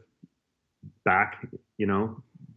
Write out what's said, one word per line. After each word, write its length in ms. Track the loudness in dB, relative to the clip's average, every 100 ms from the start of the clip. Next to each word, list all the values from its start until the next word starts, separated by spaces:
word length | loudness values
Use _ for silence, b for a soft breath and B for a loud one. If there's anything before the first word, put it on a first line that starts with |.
| _ _ _ _ _ _ _ _ -20 -4
back, 420 | 2 2 2 -2 -14 -14 -16 -2
you 80 | 2
know, 360 | 2 0 -4 -18 -20 -20